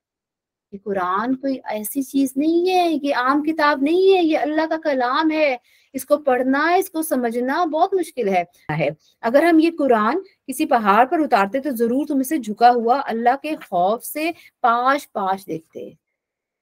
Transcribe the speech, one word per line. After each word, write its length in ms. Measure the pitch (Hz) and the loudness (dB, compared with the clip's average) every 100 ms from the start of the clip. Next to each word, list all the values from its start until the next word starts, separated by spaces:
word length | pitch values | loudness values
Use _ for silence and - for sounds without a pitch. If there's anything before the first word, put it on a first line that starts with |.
| _ _ _ _ _ _ _ | _ _ _ _ _ _ _
ये 40 | 196 | -14
कुरान 560 | 208 196 180 190 240 | -6 -4 -2 -2 -2
कोई 200 | 262 277 | -4 -4
ऐसी 480 | 262 - 214 214 277 | -6 -6 -8 -6 -8
चीज 320 | 262 277 269 269 | -4 -2 -2 0
नहीं 300 | 311 339 359 | 0 0 2
है, 240 | 359 339 | 2 0
ये 200 | 294 285 | -2 -2
आम 300 | 247 254 294 | -2 0 0
किताब 400 | 302 320 294 285 | 0 0 0 2
नहीं 300 | 285 349 381 | 0 4 4
है, 120 | 370 | 4
ये 120 | 320 311 | 2 0
अल्लाह 300 | 285 311 320 | 0 -2 -2
का 100 | 320 | -2
कलाम 540 | 311 262 247 285 320 | -2 0 0 2 0
है। 300 | 311 294 240 _ _ _ | 2 0 -2 _ _ _
इसको 220 | 262 - 294 | -12 0 0
पढ़ना, 580 | 285 254 262 277 320 | 2 2 2 2 2
इसको 280 | 370 359 320 | 2 0 -4
समझना 640 | 320 262 233 233 254 311 | -2 -2 -2 -2 -2 -2
बहुत 300 | 339 311 381 | -2 0 0
मुश्किल 340 | 381 330 254 202 | 0 -4 -4 -2
है, 180 | 180 175 _ - | -2 -2 _ -6
है। 260 | 151 147 156 _ _ | -2 -2 -4 _ _
अगर 220 | 233 277 | 0 2
हम 160 | 339 320 | 4 4
ये 100 | 320 | 2
कुरान 500 | 330 269 214 214 349 - _ - | 0 0 2 2 -2 -6 _ -12
किसी 180 | 269 | -6
पहाड़ 420 | 302 247 208 208 262 | 0 2 4 4 4
पर 140 | 339 | 0
उतारते, 400 | 294 220 196 269 | 2 2 2 -2
तो 100 | 285 | -4
जरूर 360 | 226 233 262 302 | -2 -2 -2 -2
तुम 140 | 277 | -4
इसे 180 | 254 311 | -2 -4
झुका 300 | 220 208 240 | -6 2 4
हुआ 300 | 240 233 269 | 4 0 0
अल्लाह 380 | - 226 240 277 | -2 -2 0 0
के 180 | 302 | -4
खौफ 480 | 311 - 180 185 196 | -10 -4 -2 0 -2
से 280 | - 302 320 - - _ | -6 -6 -6 -8 -18 _
पाश 420 | 233 233 254 285 | 0 2 0 -2
पाश 400 | - 220 190 190 | -4 -6 -4 -4
देखते। 520 | - 160 - - - 160 _ _ _ _ _ _ | -6 -12 -12 -18 -18 -20 _ _ _ _ _ _